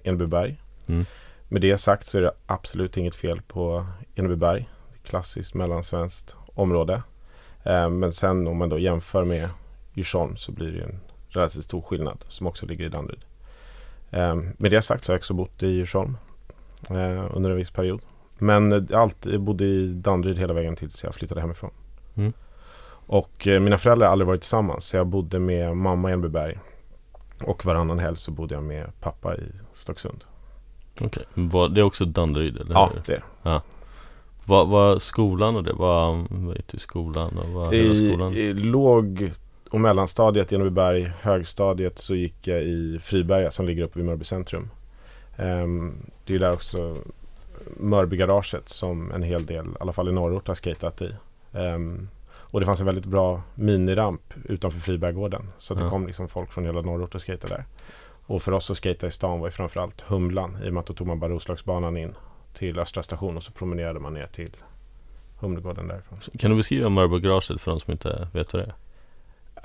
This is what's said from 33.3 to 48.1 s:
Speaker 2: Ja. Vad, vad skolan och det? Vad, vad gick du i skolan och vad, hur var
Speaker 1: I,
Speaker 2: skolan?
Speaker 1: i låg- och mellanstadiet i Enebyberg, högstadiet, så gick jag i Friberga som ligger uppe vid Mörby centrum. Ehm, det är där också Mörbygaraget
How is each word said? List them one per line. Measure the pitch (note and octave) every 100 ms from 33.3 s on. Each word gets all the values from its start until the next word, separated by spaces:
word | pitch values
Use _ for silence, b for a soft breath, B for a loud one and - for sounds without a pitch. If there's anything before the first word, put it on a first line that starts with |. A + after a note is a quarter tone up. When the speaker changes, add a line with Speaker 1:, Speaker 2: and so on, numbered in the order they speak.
| -
Speaker 2:
Ja. | E2 D#2+ - b b b b b b b -
Vad, | G2 F2
vad | G2+ G2+ F#2+
skolan | - - G#2 F#2 G#2+ A2+
och |
det? | E2+
Vad, | - F2+ E2+ E2 E2 E2+
vad | F#2 F2 F2
gick | -
du | -
i |
skolan | - F2 E2 D#2+ E2 E2+
och | E2+
vad, | F2 E2+
hur | A2+ A2
var |
Speaker 1:
I, | G#2 G#2
Speaker 2:
skolan? | F2+ F#2
Speaker 1:
i | G2+ G#2
låg- | G2+ G#2+ B2+ C3+ A#2+ G#2 F#2+ G2 E2 - - -
och | A2
mellanstadiet | A2+ G2 F#2+ - A2 G#2 F#2
i |
Enebyberg, | G2 F#2+ F2+ F#2 F2+ F2 E2+
högstadiet, | G#2+ F#2 E2+ - G2 F2+ F#2 -
så | -
gick | F#2 F2 - -
jag | E2+
i | D#2 E2+ E2 E2
Friberga | - G2 E2+ F#2+ F2
som | - F2+
ligger | E2+
uppe | E2 E2+
vid | F2
Mörby | E2
centrum. | D#2 F#2+ F2+ - - - - b b b b -
Ehm, | F#2 F2+ F2 F2 E2+ - - -
det | -
är | F#2+
där | F#2
också | F2 - F2+ E2+ D#2 - - - - - - - -
Mörbygaraget | G2+ G2+ F2+